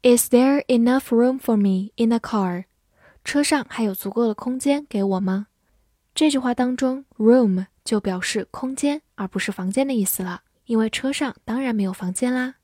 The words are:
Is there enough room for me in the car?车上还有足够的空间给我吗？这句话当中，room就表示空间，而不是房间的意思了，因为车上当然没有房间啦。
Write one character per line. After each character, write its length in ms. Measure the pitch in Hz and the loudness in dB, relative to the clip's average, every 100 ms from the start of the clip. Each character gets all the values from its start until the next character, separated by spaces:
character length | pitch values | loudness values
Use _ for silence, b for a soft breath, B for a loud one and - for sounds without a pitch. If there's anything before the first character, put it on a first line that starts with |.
Is 300 | 247 240 - | 6 4 4
there 320 | 240 262 285 - | 4 4 2 2
enough 420 | 247 233 262 - | 2 4 2 2
room 320 | 233 247 262 | 2 2 0
for 160 | - 220 | 0 2
me 340 | 202 185 202 - | 2 0 -4 -2
in 140 | 226 | 0
the 100 | 233 | 0
car? 460 | - 220 185 175 185 _ _ b b b | -2 -2 -2 -4 -10 _ _ b b b
车 180 | - 285 | -4 -2
上 240 | 285 294 - | 0 0 -2
还 140 | - | -4
有 100 | 220 | -4
足 160 | 190 196 | -2 -6
够 200 | 208 233 | -2 0
的 60 | |
空 220 | 208 247 262 | -2 -6 -4
间 300 | 277 285 294 | 0 -2 -2
给 160 | 208 | -2
我 160 | 196 190 | 0 0
吗？ 300 | 190 190 208 _ _ _ _ _ _ | 0 -2 -6 _ _ _ _ _ _
这 160 | - 311 | 0 2
句 80 | 277 | 2
话 160 | 247 | -2
当 220 | 240 247 254 | 0 -2 0
中， 280 | 262 262 269 _ | -2 -2 -10 _
room 480 | 220 254 226 185 190 _ | 6 6 6 2 -4 _
就 140 | - 214 | -4 -2
表 220 | 196 180 | -2 -4
示 260 | - 220 - | -4 -6 -6
空 240 | - 254 262 | -8 -8 -2
间， 260 | 285 294 _ - | -2 -2 _ -10
而 100 | 190 | -8
不 140 | 190 | -6
是 100 | - | -6
房 180 | 202 185 | -6 -4
间 160 | 202 | -2
的 80 | 277 | 0
意 120 | 247 | 0
思 180 | 190 - | -2 -2
了， 200 | 185 180 _ _ - | -6 -8 _ _ -4
因 120 | 226 | 0
为 100 | 220 | 0
车 240 | - 262 | -2 -4
上 220 | 277 285 - | -4 -6 -6
当 160 | - 233 | -8 -4
然 140 | 269 | -2
没 80 | 220 | -2
有 100 | 190 | -2
房 220 | 185 185 | -4 -6
间 180 | 185 247 | -2 -2
啦。 220 | 254 254 - | -2 -4 -10